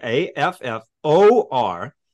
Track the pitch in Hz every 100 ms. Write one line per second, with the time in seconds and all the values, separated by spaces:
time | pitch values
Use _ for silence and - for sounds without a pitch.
0 | 120 127 180 143 165 180 123 113 - _
1 | 151 165 208 240 - 131 104 87 127 -
2 | _